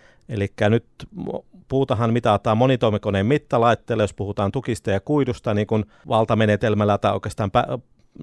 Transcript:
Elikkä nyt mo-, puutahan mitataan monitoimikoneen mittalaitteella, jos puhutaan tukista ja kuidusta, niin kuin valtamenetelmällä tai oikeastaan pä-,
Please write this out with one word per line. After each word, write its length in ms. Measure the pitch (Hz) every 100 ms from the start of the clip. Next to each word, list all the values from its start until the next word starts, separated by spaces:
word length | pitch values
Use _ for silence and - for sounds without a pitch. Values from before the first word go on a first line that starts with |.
| _ _ -
Elikkä 400 | - 101 - 104
nyt 160 | 113 - - - 175
mo-, 300 | - - - - -
puutahan 460 | 135 131 110 117
mitataan 440 | 120 117 101 120 110
monitoimikoneen 680 | 131 127 113 104 107 98 104
mittalaitteella, 800 | 147 - 123 120 110 - 113
jos 100 | 104
puhutaan 380 | - 101 101 98
tukista 400 | 131 123 110 -
ja 80 | 98
kuidusta, 540 | - 147 123 - -
niin 140 | 104 104
kuin 180 | 110 104 _ -
valtamenetelmällä 880 | 113 110 110 107 104 113 104 104 101
tai 160 | 104
oikeastaan 380 | 101 110 - 101
pä-, 260 | 123 - 127 - _ _ -